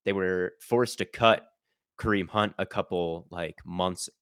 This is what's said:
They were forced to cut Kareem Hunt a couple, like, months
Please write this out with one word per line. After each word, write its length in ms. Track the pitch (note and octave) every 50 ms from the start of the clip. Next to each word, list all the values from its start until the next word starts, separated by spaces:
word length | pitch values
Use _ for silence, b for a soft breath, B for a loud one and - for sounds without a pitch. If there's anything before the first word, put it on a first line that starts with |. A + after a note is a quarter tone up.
| -
They 80 | G2 G2
were 400 | G2 F#2 F#2 F#2 F2+ F2+ F#2 - _
forced 360 | - - A#2+ B2 B2 - - -
to 60 | G#2+
cut 420 | - - - A#2 A2+ G#2+ - - _ _ _ _ _ _ _ _ _ _ -
Kareem 320 | - A2 G#2 G2 F2 D#2+
Hunt 240 | - G#2+ G#2 G2 - -
a 60 | F#2+
couple, 600 | - - G#2 F#2 - F#2+ F2 F2 E2 E2 E2+ - -
like, 260 | F2 F2 E2+ D#2 - - -
months 420 | F2+ F2 F2+ F2+ F#2 F2 - - - _ _